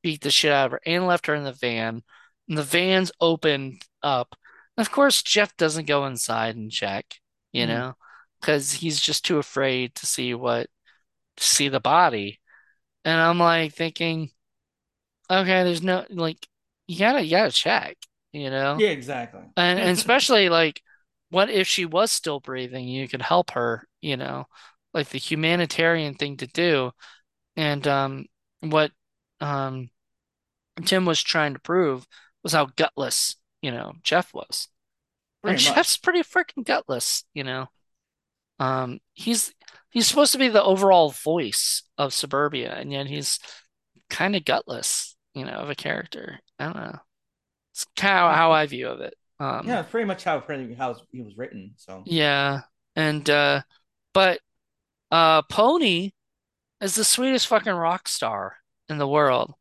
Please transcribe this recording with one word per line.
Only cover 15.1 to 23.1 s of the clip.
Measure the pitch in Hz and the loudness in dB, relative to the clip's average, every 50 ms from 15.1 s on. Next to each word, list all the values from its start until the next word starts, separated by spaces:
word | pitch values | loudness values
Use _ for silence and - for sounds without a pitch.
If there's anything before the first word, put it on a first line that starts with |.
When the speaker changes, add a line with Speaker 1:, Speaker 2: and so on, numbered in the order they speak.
| _ _ _ - | _ _ _ 0
Speaker 1:
"Okay, | 185 190 190 185 190 185 180 | 0 0 2 2 2 4 4
there's | 180 170 165 | 2 0 0
no, | 170 185 180 185 - - | 0 0 0 -2 -2 -6
like, | 202 175 165 160 165 _ - _ _ _ _ _ _ _ _ - | -6 -4 -4 -4 -4 _ -18 _ _ _ _ _ _ _ _ -12
you | 170 165 | -2 0
gotta, | 196 226 262 285 180 | 2 2 2 2 0
you | 156 | 2
gotta | 165 185 220 160 | 4 4 2 2
check," | - - - 170 185 - - 147 180 _ - _ _ _ _ _ | 0 0 0 2 0 0 -2 -6 -14 _ -20 _ _ _ _ _
you | - 147 143 131 | -12 -10 -8 -4
know? | 135 135 135 139 143 156 | -4 -2 -2 -2 0 2
Speaker 2:
Yeah, | 214 202 | 0 0
exactly. | 160 139 120 127 139 123 120 110 - 95 - - _ | 0 -4 -8 -8 -8 -8 -8 -10 -14 -20 -20 -4 _
Speaker 1:
And, | 175 175 175 180 190 | 2 4 4 4 2
and | 190 180 | 2 2
Speaker 2:
<laughs> | 180 - | 2 0
Speaker 1:
especially, | - - 240 285 277 - 254 214 196 175 | 4 4 4 4 6 4 6 6 6 6
like, | 170 165 165 156 - - _ _ _ _ _ _ _ _ _ _ | 4 4 4 2 0 -6 _ _ _ _ _ _ _ _ _ _
what | 170 185 202 247 | 0 2 2 2
if | 233 196 190 - | 2 0 0 2
she | - - 180 | 0 -2 -2
was | 165 156 180 214 226 | -2 0 0 2 2
still | - - - 165 147 139 | 0 -2 -2 -4 -6 -6
breathing? | _ - 131 127 127 123 127 131 127 123 | _ -8 -8 -8 -8 -8 -8 -10 -8 -8
You | 127 135 135 | -6 -8 -6
could | 123 | -8